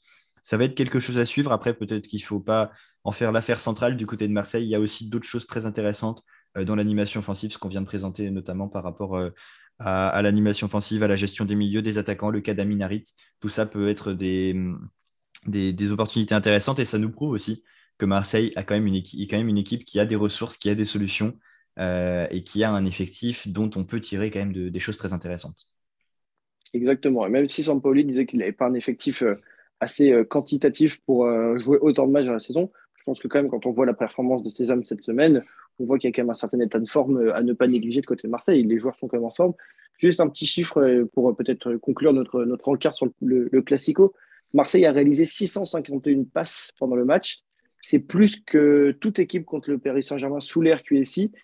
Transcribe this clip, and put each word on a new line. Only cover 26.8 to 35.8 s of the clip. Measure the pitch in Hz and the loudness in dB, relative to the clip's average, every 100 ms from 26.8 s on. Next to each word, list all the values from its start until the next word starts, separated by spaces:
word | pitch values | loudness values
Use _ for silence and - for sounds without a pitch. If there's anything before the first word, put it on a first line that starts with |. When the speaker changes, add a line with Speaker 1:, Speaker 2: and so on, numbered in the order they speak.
| 123 135 139 127 98 | 0 2 2 0 2
Speaker 2:
Et | |
même | 123 143 | 2 0
si | - | -2
Sampaoli | 156 143 139 135 147 | 0 0 4 2 2
disait | 127 127 | 0 0
qu'il | 123 | 0
n'avait | 98 | -2
pas | 104 123 | -2 -2
un | 123 | 0
effectif, | 127 120 - 127 | -4 -4 -6 -2
euh, | 117 98 _ _ _ _ | 0 -2 _ _ _ _
assez, | 120 - 143 | -8 4 6
euh, | 120 | 6
quantitatif | 110 147 135 143 143 - 151 - | 4 0 -2 0 0 2 0 0
pour, | - 127 120 | 0 2 2
euh, | 117 117 120 | 2 0 -2
jouer | 117 143 | 2 4
autant | 151 143 135 | 4 4 4
de | |
matchs | 143 127 | 2 2
dans | |
la | 117 | -2
saison, | - 135 190 - _ _ | -4 -2 -2 -6 _ _
je | |
pense | - 127 | -8 -8
que | 117 | -2
quand | 143 | 0
même, | 143 | 0
quand | 113 123 | -2 -4
on | |
voit | 117 131 | 0 2
la | |
performance | 113 113 - 127 127 | 2 -4 -2 -2 0
de | 107 | -2
ces | - 123 | -4 0
hommes | 123 120 | 0 -2
cette | 107 | -8
semaine, | - 117 160 139 - - - | -4 4 6 4 2 -16 -20
on | _ | _